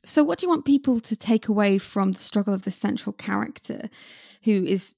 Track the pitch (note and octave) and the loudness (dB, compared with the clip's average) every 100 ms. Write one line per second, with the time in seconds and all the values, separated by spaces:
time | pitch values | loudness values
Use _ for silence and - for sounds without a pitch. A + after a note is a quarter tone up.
0 | - - D4 E4+ F4+ E4 - C#4 C4+ A#3+ | -2 2 2 0 0 0 4 2 4 0
1 | - A3 - A3 - G#3 G3+ G3 - - | -2 -8 0 0 2 2 4 2 0 0
2 | F#3+ F#3 - G#3 G3 F#3+ F#3+ - G3+ - | 0 -2 -2 -2 0 -2 -4 -4 -4 -2
3 | - - - G3+ G#3+ - - A3 - - | -6 -8 -4 -4 -4 -10 -12 -10 -10 -16
4 | - - - - - G3+ F#3 F#3+ - | -20 -20 -20 -4 2 2 2 -2 -4